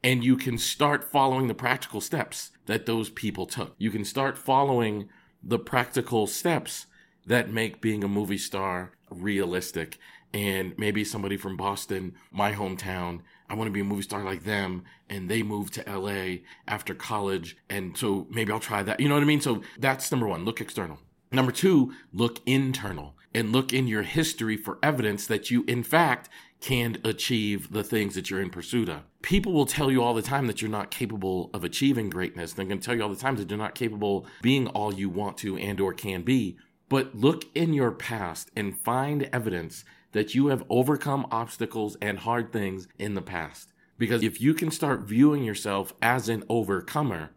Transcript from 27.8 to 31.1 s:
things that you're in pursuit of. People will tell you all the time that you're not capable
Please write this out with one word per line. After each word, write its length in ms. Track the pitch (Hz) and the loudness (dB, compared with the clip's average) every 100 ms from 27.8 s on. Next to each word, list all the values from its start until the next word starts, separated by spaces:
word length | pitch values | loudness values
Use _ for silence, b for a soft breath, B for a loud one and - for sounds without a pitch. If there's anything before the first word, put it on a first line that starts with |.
things 320 | 104 113 101 95 | 0 0 0 -2
that 160 | 87 | -4
you're 100 | 95 | -2
in 80 | 95 | -2
pursuit 400 | 90 85 123 101 | -6 -2 0 0
of. 140 | 73 - _ | -4 -12 _
People 320 | - 196 202 | 2 2 4
will 140 | 165 131 | 2 2
tell 240 | - 139 | 2 4
you 100 | 131 | 4
all 140 | 120 113 | 4 2
the 80 | |
time 240 | 104 139 127 | 0 0 0
that 160 | 101 | -2
you're 80 | 110 | -2
not 180 | 107 95 | -4 -4
capable 600 | - 117 | -4 -4